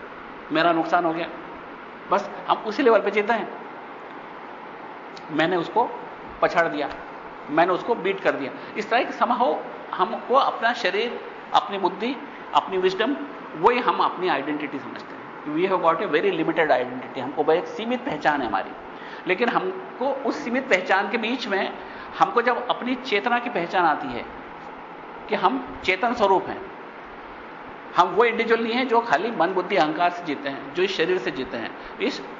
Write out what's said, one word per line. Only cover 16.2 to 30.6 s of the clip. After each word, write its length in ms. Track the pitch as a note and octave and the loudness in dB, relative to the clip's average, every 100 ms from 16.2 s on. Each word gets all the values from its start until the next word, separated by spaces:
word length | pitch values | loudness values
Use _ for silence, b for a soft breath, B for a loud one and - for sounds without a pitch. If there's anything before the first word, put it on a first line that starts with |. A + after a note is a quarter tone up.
| G3 | 4
limited 360 | E3+ D#3+ D#3+ D#3 | 2 2 2 4
identity, 480 | B2+ B2 B2+ B2+ C3+ | 4 2 -4 -8 -6
हमको 260 | B2+ C#3+ | -4 0
बस 100 | D3+ | 4
एक 100 | E3 | 4
सीमित 360 | F3+ - A3+ B3 | 2 -4 -2 -2
पहचान 400 | - D3+ D#3 D3 | -2 0 2 2
है 60 | A#2 | 0
हमारी। 240 | G2 F#2 - - B B B - | -2 -4 -8 -14 B B B -2
लेकिन 220 | F#3 A#3 | 0 2
हमको 640 | - F#3 - - - C4 | 2 -2 -4 -10 -6 -4
उस 320 | - - - | -2 -2 -2
सीमित 240 | - B3 B3+ | -2 -2 4
पहचान 420 | F#3 F#3 G3 G#3 | 2 4 2 2
के 80 | A#3 | 0
बीच 300 | A3 C4 A3 | -2 -2 -2
में 240 | G3 - - B B B - | -2 -2 -6 B B B 0
हमको 240 | E3 A#3+ | 2 4
जब 240 | A#3 A#3 - | 2 0 0
अपनी 280 | E3 A#3+ | -2 -2
चेतना 440 | B3+ - G3+ A3 A#3+ | -4 0 0 2 0
की 120 | A#3+ | 0
पहचान 340 | F#3+ E3+ F#3+ | -2 0 4
आती 240 | E3 D3 C3+ | 4 2 -2
है 380 | A#2+ F#2+ - - - - - - - - - - | -6 -8 -12 -14 -14 -14 -14 -14 -14 -14 -14 -4
कि 60 | |
हम 440 | G3+ F#3+ C4 - - | 0 2 2 -2 -2
चेतन 300 | - F#3 A#3+ | 0 2 2
स्वरूप 320 | - G3+ F#3 - | 4 6 6 4
हैं, 160 | G2+ - - - - - - - - - - - - - - | -6 -10 -14 -16 -16 -16 -16 -16 -16 -14 -14 -14 -14 2 4
हम 120 | C4 | 6
वो 160 | C#4 | 6
इंडिविजुअल 380 | A#3+ G#3+ A3 A3+ | 6 4 4 4
नहीं 100 | A#3 | 4
हैं 160 | A#3 C4 | 0 4
जो 120 | - | 4
खाली 300 | - C#3+ A3 | 4 2 2
मन, 220 | G#3 E3+ | 2 2
बुद्धि, 240 | F#3 F3 G3 | 2 2 4
अहंकार 340 | D3+ D#3 F3 | 4 4 2
से 140 | E3+ | 2
जीते 240 | - C3+ C#3 | -4 -4 -4
हैं, 260 | C#3 | -6